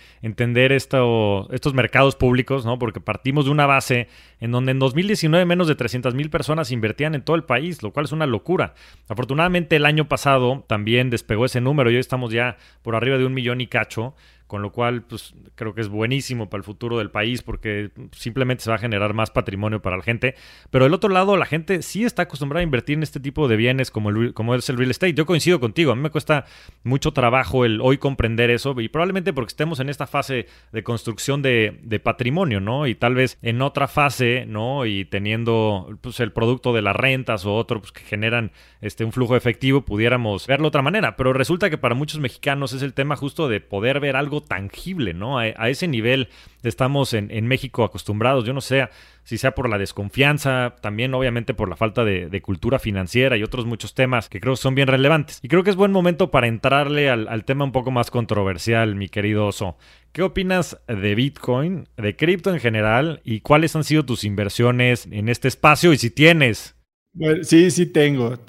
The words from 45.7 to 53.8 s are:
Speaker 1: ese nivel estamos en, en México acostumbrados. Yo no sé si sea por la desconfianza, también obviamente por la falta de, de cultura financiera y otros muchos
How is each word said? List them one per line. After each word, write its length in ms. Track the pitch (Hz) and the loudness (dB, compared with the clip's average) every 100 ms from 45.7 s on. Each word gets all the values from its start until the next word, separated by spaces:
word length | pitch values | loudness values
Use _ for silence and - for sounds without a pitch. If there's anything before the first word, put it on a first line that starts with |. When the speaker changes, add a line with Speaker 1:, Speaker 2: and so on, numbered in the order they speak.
Speaker 1:
ese 160 | 135 175 | -2 -2
nivel 420 | 120 113 131 127 - - _ | 0 0 0 -2 -8 -20 _
estamos 500 | 120 - 131 143 131 | -6 -2 0 0 0
en, 160 | 110 101 | -2 -4
en 160 | 110 117 | -4 0
México 380 | 131 127 - | 0 -2 -2
acostumbrados. 600 | 107 - - 104 117 135 | -2 -2 -6 0 2 2
Yo 80 | 110 | 0
no 80 | 135 | -4
sé 280 | - 135 127 - - _ | -2 0 0 -6 -20 _
si 160 | - 117 | -10 -2
sea 160 | 135 | -2
por 160 | 135 123 | 0 -2
la 80 | 104 | -2
desconfianza, 960 | 98 - 101 - 139 147 139 127 123 - | -2 -6 -6 2 2 2 0 0 -2 -6
también 320 | 107 104 127 | -8 -4 -2
obviamente 400 | 131 131 117 110 | -2 -2 -2 -4
por 140 | 104 101 | -4 -4
la 80 | 87 | -2
falta 280 | 110 123 | -2 0
de, 240 | 110 95 85 | 0 0 -2
de 140 | 92 | -6
cultura 360 | - 95 117 127 | -6 -4 -2 -2
financiera 600 | 113 98 92 120 131 117 | -2 -4 -2 2 2 2
y 40 | |
otros 220 | 107 123 | -2 -4
muchos 300 | 117 110 | -6 -6